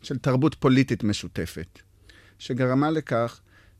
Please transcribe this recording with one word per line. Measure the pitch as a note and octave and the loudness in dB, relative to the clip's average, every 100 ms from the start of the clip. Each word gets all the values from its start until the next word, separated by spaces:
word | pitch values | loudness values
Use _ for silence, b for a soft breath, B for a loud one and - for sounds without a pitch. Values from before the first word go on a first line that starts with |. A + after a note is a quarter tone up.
של | - C#3 | -8 -4
תרבות | C#3+ B2+ D#3 - | 0 2 2 2
פוליטית | C#3 C3 C3 A2+ | 4 4 2 0
משותפת, | G#2 G#2 F2+ - E2 - F2 - - _ b b b b | -2 -4 -6 -8 -8 -10 -14 -18 -20 _ b b b b
שגרמה | - B2+ B2+ C3 D3+ | -8 -2 0 2 2
לכך | D#3+ C#3 A#2+ A#2 - b b b | 0 -2 -2 -2 -6 b b b